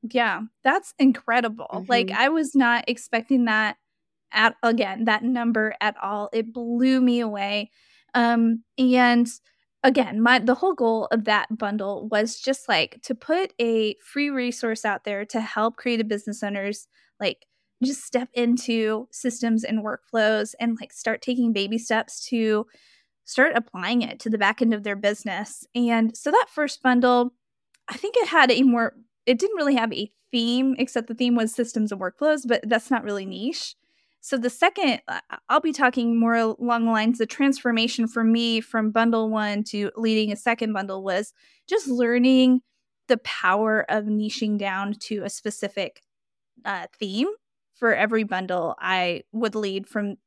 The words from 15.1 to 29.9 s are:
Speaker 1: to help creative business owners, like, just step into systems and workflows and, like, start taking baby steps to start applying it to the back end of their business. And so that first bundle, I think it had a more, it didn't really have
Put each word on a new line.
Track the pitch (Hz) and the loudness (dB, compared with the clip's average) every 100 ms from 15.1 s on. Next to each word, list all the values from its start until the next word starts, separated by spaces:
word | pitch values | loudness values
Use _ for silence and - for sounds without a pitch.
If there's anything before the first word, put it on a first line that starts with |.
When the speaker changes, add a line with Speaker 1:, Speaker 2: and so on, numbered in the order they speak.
| 202 214 | -6 -4
Speaker 1:
to | 233 | -6
help | 220 - 220 233 | -4 -2 -2 -2
creative | 247 233 220 | -4 -2 -2
business | 208 208 208 | -4 -6 -8
owners, | 202 202 196 208 - _ _ _ | -6 -4 -6 -8 -12 _ _ _
like, | 202 - _ _ _ _ | -6 -6 _ _ _ _
just | 254 277 | -4 -4
step | - 247 247 | -4 -4 -4
into | - 240 240 - 226 220 220 247 | -2 2 0 0 -2 0 -2 -8
systems | - 254 240 233 226 | -6 -6 -2 0 0
and | 226 220 214 | 0 -4 -4
workflows | - _ 226 214 220 214 - | -8 _ 0 2 2 -2 -4
and, | 233 226 | -4 -4
like, | - | -8
start | - - 220 | -8 -6 -4
taking | - 247 240 | -4 0 0
baby | 208 196 226 | 0 -2 -4
steps | 226 220 226 - - | -2 -2 -2 -12 -6
to | 233 220 214 220 _ _ _ _ _ | -2 2 0 -2 _ _ _ _ _
start | - - 269 233 | -8 2 2 2
applying | 226 185 180 240 | -4 -8 -2 -2
it | 220 - | -2 -6
to | 226 | -4
the | 220 | 0
back | 202 220 | 0 2
end | 233 | 0
of | 214 | 0
their | 202 202 | -2 -2
business. | 202 214 214 185 208 - - 240 | -2 -2 -6 -8 -8 -14 -10 -2
And | 240 233 226 226 | 0 2 2 0
so | - | 2
that | 381 494 | 2 2
first | - 294 - | -2 -4 0
bundle, | 254 247 247 247 247 _ _ _ _ _ - | 2 4 4 4 2 _ _ _ _ _ -16
I | 254 | -10
think | 403 480 | -2 0
it | 381 | 2
had | 320 254 | 4 6
a | 233 | 6
more, | 262 233 226 - _ _ - | 6 4 0 -4 _ _ 0
it | 247 | 2
didn't | 392 415 | 2 0
really | 285 269 | 2 2
have | 226 | 0